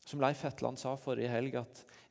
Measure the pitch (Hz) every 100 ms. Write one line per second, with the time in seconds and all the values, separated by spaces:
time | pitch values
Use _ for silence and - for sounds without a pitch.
0 | - 147 135 143 147 - 123 131 131 139
1 | - 120 120 117 135 123 117 - - -
2 | -